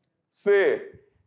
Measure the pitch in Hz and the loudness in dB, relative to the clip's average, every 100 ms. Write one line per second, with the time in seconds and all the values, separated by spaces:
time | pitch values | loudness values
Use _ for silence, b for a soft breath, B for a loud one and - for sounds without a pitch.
0 | _ _ _ - 208 202 170 110 - - | _ _ _ -8 0 2 2 0 -6 -20
1 | _ _ | _ _